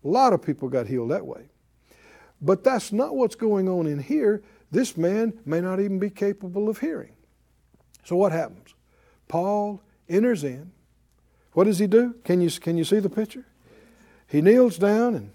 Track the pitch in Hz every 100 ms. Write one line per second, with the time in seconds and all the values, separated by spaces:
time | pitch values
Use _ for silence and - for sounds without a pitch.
0 | 139 220 262 180 - 143 131 127 113 127
1 | 117 175 147 - - _ _ _ _ _
2 | - - - _ 143 190 349 240 - 208
3 | 294 277 233 - 220 208 190 180 160 143
4 | 135 302 220 208 - _ _ 175 254 -
5 | 170 202 226 220 - 165 180 190 202 190
6 | 202 - 202 202 185 180 208 214 311 294
7 | - _ _ _ _ _ _ _ _ _
8 | - 175 196 165 139 92 - _ _ _
9 | _ _ _ 170 185 208 208 202 _ _
10 | _ 180 240 214 143 127 170 _ _ _
11 | _ _ _ _ _ - 202 185 208 220
12 | 247 233 - 180 175 156 - 170 156 214
13 | 196 - 220 262 - _ _ - _ _
14 | _ _ _ 147 165 240 254 170 202 214
15 | 240 196 101